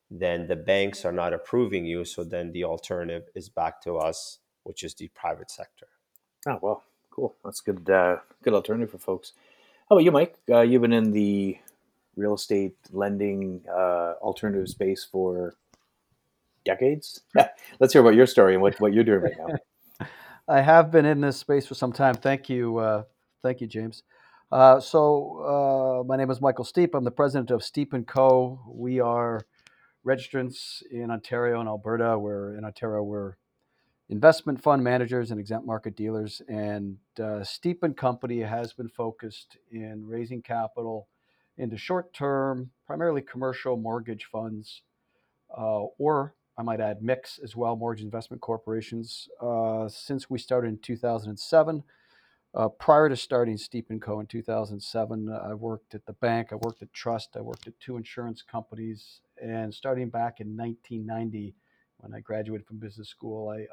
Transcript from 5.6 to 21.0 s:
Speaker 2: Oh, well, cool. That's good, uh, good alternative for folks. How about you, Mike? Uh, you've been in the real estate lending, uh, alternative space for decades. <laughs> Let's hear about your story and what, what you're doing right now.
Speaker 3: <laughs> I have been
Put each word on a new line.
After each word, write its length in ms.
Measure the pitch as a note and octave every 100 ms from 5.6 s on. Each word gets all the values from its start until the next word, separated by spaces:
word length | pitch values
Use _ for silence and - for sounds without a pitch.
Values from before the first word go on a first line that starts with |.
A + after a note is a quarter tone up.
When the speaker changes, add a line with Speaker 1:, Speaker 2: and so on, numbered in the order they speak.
| - _ - _ _ _ _ _ D3
Speaker 2:
Oh, 120 | A#2+
well, 220 | G2+ G#2+ - _ _
cool. 260 | - A#2 -
That's 160 | G2 -
good, 280 | - F#2 F2
uh, 280 | F#2+ F2+ F2 - _
good 120 | -
alternative 360 | G2+ G2 A2+ A2+
for 80 | F2+
folks. 340 | - F#2 - - _ _ _ _ _
How 80 | G3
about 80 |
you, 80 | D#3+
Mike? 220 | C#3+ E3+ - -
Uh, 120 | A#2+
you've 200 | A#2 B2+
been 100 | A#2
in 200 | A#2 A2
the 460 | G#2 G2+ G2+ G2 F#2 - _ _ _ _ -
real 180 | G#2
estate 420 | G#2 - G2+ F#2+ - _
lending, 760 | F#2+ G2+ G2+ G2+ G2 F#2+ F#2 F2
uh, 460 | F2+ F#2 F2 E2+ -
alternative 480 | G#2 - G#2+ G2 F#2
space 360 | - F#2+ G2
for 500 | - F#2+ F#2 F2+ F2 - _ _ _ _ _ _ _ _ _ _
decades. 580 | - F#2+ B2+ D3+ - - _ F3+ -
<laughs> 300 | - - -
Let's 120 | C3
hear 100 | C#3+
about 120 | A#2
your 120 | A2 B2+
story 280 | - G2
and 80 | F#2+
what, 180 | G2+ -
what 120 | G#2
you're 120 | G#2
doing 160 | A2+ G2+
right 160 | E2+ -
now. 680 | E2 - - _ _ - - -
Speaker 3:
<laughs> 240 | - - -
I 120 | C#3+
have 300 | C#3 E3 D#3+
been 160 | D#3+